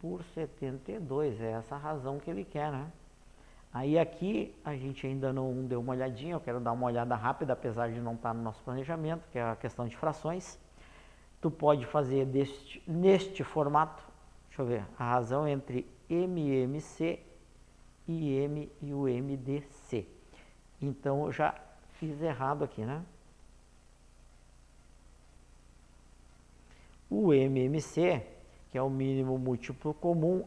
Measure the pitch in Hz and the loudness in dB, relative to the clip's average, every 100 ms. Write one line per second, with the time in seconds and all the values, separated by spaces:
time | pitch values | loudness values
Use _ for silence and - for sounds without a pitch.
0 | 170 180 170 160 147 - 135 135 180 214 | -8 -6 -8 -8 -8 -6 -6 -6 -8 -8
1 | 147 135 147 107 113 113 110 143 151 151 | -4 0 0 0 -2 -4 -6 -8 -6 -4
2 | 131 143 170 190 185 151 151 135 156 - | -4 -6 -6 -6 -6 -4 -2 -4 -8 -12
3 | - - - - - - - 123 139 160 | -20 -20 -20 -20 -20 -20 -10 -4 4 4
4 | 160 - 180 220 - - 151 139 135 135 | 4 0 -2 0 -2 -6 -8 -6 -6 -6
5 | 135 135 131 131 131 127 131 123 120 127 | -4 -2 0 0 0 -2 -2 -2 -2 0
6 | 131 117 156 165 - 123 120 120 123 120 | -2 -4 -4 -4 -2 -2 0 2 2 2
7 | 120 117 120 139 143 123 123 113 117 117 | 2 2 0 0 0 0 0 0 0 -2
8 | 117 117 117 113 113 107 - 127 131 165 | -4 -2 -2 -2 -4 -6 -6 -6 -4 -2
9 | 156 165 - 123 117 110 - - 117 - | -2 -4 -4 -2 -2 -2 -6 -4 -6 -2
10 | 156 143 156 180 - - - - - - | -2 0 -4 -4 -8 -16 -20 -20 -20 -20
11 | - - - - 165 156 147 147 117 151 | -20 -20 -20 -4 -2 4 6 6 2 0
12 | 131 135 135 135 139 - - - - 165 | 2 2 4 2 2 -2 -14 -14 -4 4
13 | 190 190 - - 135 156 143 151 156 - | 6 6 4 -6 -2 0 4 4 4 -2
14 | - - - - - - 123 117 98 - | -18 -20 -20 -20 -12 -4 0 0 -4 -4
15 | 120 123 113 135 151 139 135 127 - - | 2 2 2 2 2 0 -2 -4 -4 -14
16 | - 165 185 175 147 131 127 151 - - | -2 0 2 2 2 2 2 -2 -8 -2
17 | 165 - - - - - - - - - | -2 -2 -10 -20 -20 -20 -20 -20 -20 -14
18 | - 165 151 135 143 147 147 - 143 139 | -6 -2 0 2 0 -2 -6 -10 -6 0
19 | 135 123 139 135 131 139 139 - - 117 | 0 0 -2 -4 -2 -4 -6 -16 -6 -4
20 | - - - - - - - - 139 - | -4 -12 -20 -20 -20 -20 -20 -6 -4 -2
21 | 143 139 151 - 151 - - - - - | 0 0 0 0 0 0 -12 -20 -20 -8
22 | 156 143 165 131 135 147 143 - 110 147 | -8 -2 -4 0 -2 0 -2 -4 -6 -6
23 | 185 - - - - - - - - - | -10 -16 -20 -20 -20 -20 -20 -20 -20 -20
24 | - - - - - - - - - - | -20 -20 -20 -20 -20 -20 -20 -20 -20 -20
25 | - - - - - - - - - - | -20 -20 -20 -20 -20 -20 -20 -20 -20 -20
26 | - - - - - - - - - - | -20 -20 -20 -20 -20 -20 -20 -20 -20 -20
27 | - 202 196 139 135 135 127 151 - 156 | -4 4 6 8 6 4 2 2 0 2
28 | 175 143 - - - - - 131 135 135 | 4 2 -2 -16 -20 -20 -6 -2 0 2
29 | 135 135 131 131 127 120 - 131 151 147 | 2 2 2 0 0 -2 -4 -6 -4 0
30 | 175 170 165 185 | 2 4 4 2